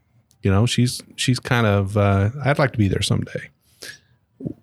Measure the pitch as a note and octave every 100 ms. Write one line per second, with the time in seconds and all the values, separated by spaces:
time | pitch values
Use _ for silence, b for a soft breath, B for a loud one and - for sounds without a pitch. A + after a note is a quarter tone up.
0 | _ _ _ _ G2 G2 A#2+ - B2 -
1 | - - - B2 - A#2+ A2 G2+ G2 G#2
2 | G2+ G2 G2+ C#3+ C#3 F#3 C#3 - G2+ -
3 | - G2+ - - - _ _ B B B
4 | B B _ - - -